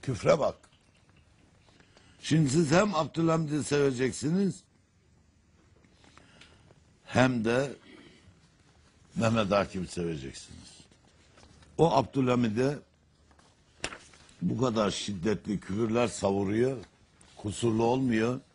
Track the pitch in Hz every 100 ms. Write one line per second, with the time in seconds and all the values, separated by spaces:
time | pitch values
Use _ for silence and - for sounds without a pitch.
0 | - 110 139 160 113 85 _ _ _ _
1 | _ _ _ _ _ _ _ _ _ -
2 | _ - - 156 147 143 160 165 214 156
3 | 151 - 165 160 156 147 127 147 139 120
4 | 127 - 135 180 196 - _ _ _ _
5 | _ _ _ _ _ _ _ _ _ _
6 | - - - - - - - - _ _
7 | - 113 131 123 110 123 139 110 - -
8 | - - - - _ _ _ _ _ _
9 | _ - 113 113 104 101 95 95 87 -
10 | 85 80 67 - - - - - - _
11 | _ _ _ - - - - - 160 151
12 | 110 139 127 123 120 107 131 147 - _
13 | _ _ _ - _ _ _ _ - -
14 | - - - - 90 120 127 110 104 90
15 | - 101 95 104 - 98 - 95 113 113
16 | 120 - 101 98 98 107 123 131 - _
17 | _ _ - - 104 95 117 110 117 127
18 | 131 110 113 127 -